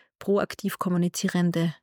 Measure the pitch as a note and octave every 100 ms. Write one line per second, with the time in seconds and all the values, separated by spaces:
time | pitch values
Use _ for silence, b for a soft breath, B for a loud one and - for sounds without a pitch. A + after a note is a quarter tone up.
0 | b _ - G3+ F#3 - G3 - F#3 F3
1 | F3 - F#3+ F3+ F3 E3 E3+ -